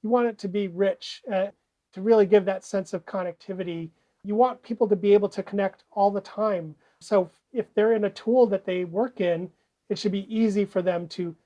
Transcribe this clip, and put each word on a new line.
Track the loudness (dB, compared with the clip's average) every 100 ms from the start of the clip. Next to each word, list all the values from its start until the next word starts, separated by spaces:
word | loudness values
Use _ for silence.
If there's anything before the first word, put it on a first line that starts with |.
You | 2
want | 2 2
it | -2
to | -6
be | -4 -4
rich, | 0 0 0 -10 -16 -4
uh, | -2 -2 _ _ _ _
to | -6
really | 2 4 6
give | 4
that | 4 -4
sense | -4 -6 -4
of | -10 -8
connectivity. | -6 -6 -10 -12 -8 -6 -8 -10 _ _ _
You | -6 2
want | 2 0
people | -10 -2 0
to | 2
be | 4
able | 4 4
to | -6
connect | -6 -4 -4 -6 _
all | 0 0
the | 0
time. | -8 -4 -2 -2 -6 -16 _ _
So | 0 0 0 _ _
if | -8 -4
they're | 0 2
in | 2
a | 0
tool | -4 0 4 4
that | 2
they | -2 -4
work | -4 -2 -4 -2
in, | 0 0 -4 _ _ _ _
it | -4
should | -2
be | -4 -4
easy | 0 2 2
for | 0 0
them | 0 -2 -6
to | -8 -8 -8